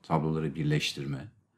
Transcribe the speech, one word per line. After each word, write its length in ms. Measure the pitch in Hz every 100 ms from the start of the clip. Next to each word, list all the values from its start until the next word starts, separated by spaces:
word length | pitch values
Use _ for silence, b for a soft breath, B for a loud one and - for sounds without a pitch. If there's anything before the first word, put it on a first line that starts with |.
tabloları 520 | - 80 78 80 78 76
birleştirme. 720 | 73 73 - - 69 69 104 - _